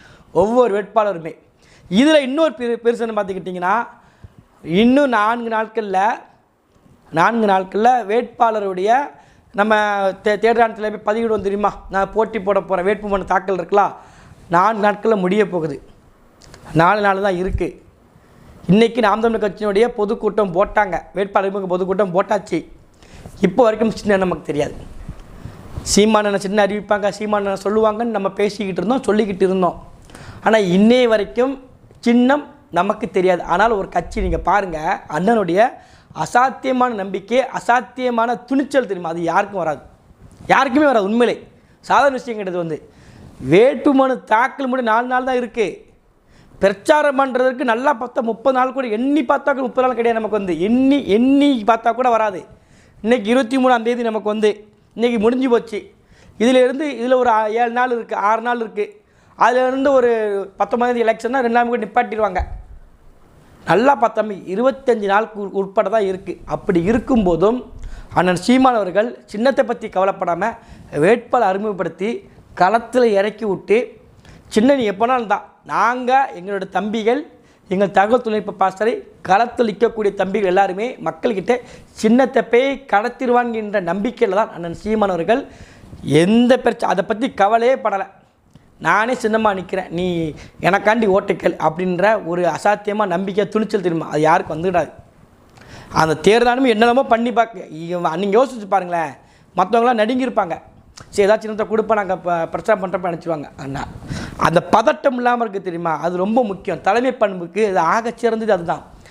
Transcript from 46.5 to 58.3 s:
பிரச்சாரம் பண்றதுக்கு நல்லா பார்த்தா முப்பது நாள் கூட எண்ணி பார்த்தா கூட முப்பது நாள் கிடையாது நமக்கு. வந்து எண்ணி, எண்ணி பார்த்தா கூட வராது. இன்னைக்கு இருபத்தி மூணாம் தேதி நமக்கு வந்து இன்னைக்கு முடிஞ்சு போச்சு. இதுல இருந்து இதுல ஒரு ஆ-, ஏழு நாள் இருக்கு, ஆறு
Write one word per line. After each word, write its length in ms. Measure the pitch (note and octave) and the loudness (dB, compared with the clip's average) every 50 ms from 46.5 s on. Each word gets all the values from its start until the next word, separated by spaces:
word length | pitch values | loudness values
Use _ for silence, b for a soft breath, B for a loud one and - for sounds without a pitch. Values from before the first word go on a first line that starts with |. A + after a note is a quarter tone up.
| b - | b 0
பிரச்சாரம் 580 | - G3 G3+ G3 - - D4+ D4+ D4 D4 C4+ C4 | 0 0 0 0 2 2 4 4 4 2 2 2
பண்றதுக்கு 440 | C4+ C4 A#3 B3 B3+ C4 B3+ B3 D4 B3 A3 | 0 0 0 0 0 0 0 0 -2 -2 0
நல்லா 180 | A#3 C4 D4 D4 A3+ | 0 0 0 -2 -2
பார்த்தா 220 | B3+ A#3+ - D4 | -4 -8 -6 -4
முப்பது 340 | A#3+ A3+ A3 A3+ - C4+ B3+ B3+ | -4 -4 -4 -2 0 0 2 2
நாள் 160 | B3+ C4 A#3 | 0 0 -2
கூட 140 | C4+ C4 A#3+ | -4 -4 -4
எண்ணி 340 | G#3 G#3+ B3+ C#4 C#4+ D#4 | -4 -2 -2 0 0 0
பார்த்தா 300 | C4 A#3+ C#4+ C#4 C#4 C#4+ C#4 | 2 0 0 0 0 -2 -2
கூட 100 | B3+ C4+ A#3 | -2 -4 -4
முப்பது 180 | - C4 B3+ | -2 0 0
நாள் 120 | B3+ B3+ A#3+ | 0 0 0
கிடையாது 200 | A#3 A#3+ A3+ A3 | 0 0 0 -2
நமக்கு. 200 | A3 G#3 G#3 G#3 | -2 -2 -4 -4
வந்து 160 | G3+ F#3 E3+ D3+ F3 G#3+ | -2 -4 -4 -2 0 0
எண்ணி, 300 | A#3+ B3+ C4 C4+ C#4+ C#4+ A#3 - F#3+ | 2 2 4 4 2 2 2 0 2
எண்ணி 320 | A3 A#3+ C4+ C#4 C#4 C#4+ C#4+ C#4 A#3 G3+ G#3+ | 2 4 4 4 4 4 4 2 2 2 0
பார்த்தா 240 | A3+ A3+ A3+ A#3 A#3 | 0 0 0 -2 0
கூட 160 | A#3 B3+ B3+ | 0 0 2
வராது. 320 | A#3 A3 A3 G#3+ F#3+ D#3+ - - - - b b b b b b b b | 2 2 0 -2 -4 -6 -12 -16 -20 -20 b b b b b b b b
இன்னைக்கு 260 | b G#3+ B3 B3 G3+ G#3 | b 0 0 0 2 2
இருபத்தி 260 | A#3+ C4 C4+ A3 C4 C4+ B3+ | 2 2 0 0 0 0 2
மூணாம் 240 | C4 B3+ A#3 A3 A#3 | 2 2 2 0 -2
தேதி 160 | A#3+ A#3+ A#3+ | -2 -2 -2
நமக்கு 260 | A3+ G#3+ A3 G3 G#3+ G#3+ | -4 -4 -4 -4 -4 -2
வந்து 180 | A3 G#3+ G#3 G#3 - - - _ _ _ _ - G3+ | 0 0 0 0 -2 -6 -20 _ _ _ _ -6 -2
இன்னைக்கு 220 | A3+ B3 A#3+ A3+ | -2 0 0 2
முடிஞ்சு 280 | G3+ A#3 C4 B3+ C4 C4 | 2 2 2 2 2 2
போச்சு. 300 | A#3 A3+ A3+ - G#3+ G3 - - _ _ _ b b b b b b b | 2 0 0 -2 -8 -12 -12 -12 _ _ _ b b b b b b b
இதுல 220 | G#3 A#3+ B3+ B3+ B3+ | 2 4 4 4 4
இருந்து 200 | B3 C4 C#4 D#4+ D4 | 2 2 -2 -4 -6
இதுல 240 | C4 A3+ A#3 B3 C4 | -6 -4 -2 0 0
ஒரு 140 | B3+ B3 B3 | 2 4 4
ஆ-, 180 | A3 G#3+ A3 G#3+ | 2 2 2 0
ஏழு 260 | G#3+ A#3 A#3+ A#3 A#3 B3 | 0 0 0 0 0 0
நாள் 160 | B3 B3+ A#3+ | -2 0 -2
இருக்கு, 200 | A#3 A3 - A3 | -4 -6 -6 -6
ஆறு 260 | G3 F#3+ G#3 | -2 0 0